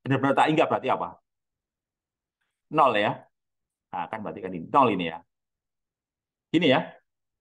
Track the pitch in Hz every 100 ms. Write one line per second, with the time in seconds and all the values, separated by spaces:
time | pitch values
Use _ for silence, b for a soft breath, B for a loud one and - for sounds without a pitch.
0 | - 135 139 135 131 156 147 110 123 92
1 | 85 85 _ _ _ _ _ _ _ _
2 | _ _ _ _ _ _ _ 151 135 104
3 | 107 143 - _ _ _ _ _ _ 92
4 | 82 110 92 80 95 90 87 143 127 92
5 | 85 82 - _ _ _ _ _ _ _
6 | _ _ _ _ _ 160 165 143 - -
7 | _ _ _ _